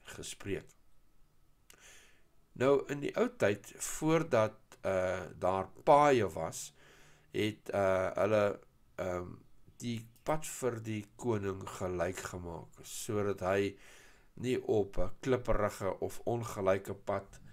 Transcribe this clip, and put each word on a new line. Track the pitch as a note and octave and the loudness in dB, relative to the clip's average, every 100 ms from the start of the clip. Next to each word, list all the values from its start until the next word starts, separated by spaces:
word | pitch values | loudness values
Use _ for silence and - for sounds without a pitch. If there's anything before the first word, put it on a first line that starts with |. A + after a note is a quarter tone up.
gespreek." | - - - - G2 F2 - - - - - - - _ _ _ - - - - - - _ - _ - | -18 -14 -12 -10 -8 -8 -8 -20 -20 -20 -20 -20 -20 _ _ _ -20 -20 -20 -20 -20 -20 _ -20 _ 0
Nou, | C3 C#3+ - | 4 4 2
in | C#3+ | -4
die | C#3 - | -4 0
ou | B3 - | -2 2
tyd, | G2+ G#2 - - | 0 0 -6 -10
voordat, | - - D#3 E3 D#3+ A2+ G#2+ - - - | -8 -2 2 2 2 2 2 0 -20 -6
uh, | F#2+ F#2+ F#2 F#2 F2+ E2 | -2 0 0 -2 -6 -2
daar | F#2 F#2+ - - | 0 0 -2 -2
paaie | - C#3+ D3 B2+ F#2+ | 6 8 8 6 2
was, | F2+ D#2+ - - - - - - - _ | -2 -6 -6 -12 -16 -20 -20 -20 -20 _
het, | - G#2 G#2 - | -2 -2 -2 -4
uh, | G2+ F#2+ F#2 F#2 - | 0 2 2 0 2
hulle, | G2+ G#2+ G2+ - - _ _ - | 2 4 2 0 -10 _ _ -8
ehm, | F2+ F2+ F2+ - - - - - | -4 -4 -6 -12 -18 -20 -20 -12
die | A#2+ A2+ A2+ - | -8 -6 -8 -8
pad | - D#3 - | -2 -2 -2
vir | - B2 A2+ | -4 -4 -2
die | A2 G#2+ - - | -4 -6 -8 -6
koning | B2 G#2+ G2 F#2+ G2 | -2 -2 -2 -6 -8
gelyk | - F#2 F2+ F2 F#2+ - | -6 -4 -2 -2 -4 -8
gemaak, | F#2 F2 E2+ - - | -8 -8 -10 -12 -18
sodat | - - - G#2 G2+ F#2+ | -14 -10 -4 -2 0 0
hy | F#2 G2 G2+ - - - - - - - | 0 2 0 -4 -16 -20 -20 -20 -20 -6
nie | A#2+ A#2+ | -2 0
op | - G#2+ G2 - | 2 2 2 2
'n | F#2+ - | 2 0
klipperige | C3+ B2 A#2+ G#2 G#2 - G2 - | 0 0 2 2 2 0 -4 -2
of | F#2 - | -4 -4
ongelyke | - A#2 A#2 G#2 F#2+ G2 - | -2 -2 -4 0 2 2 0
pad | G2 - G2 - - - | -8 -4 -4 -4 -16 -20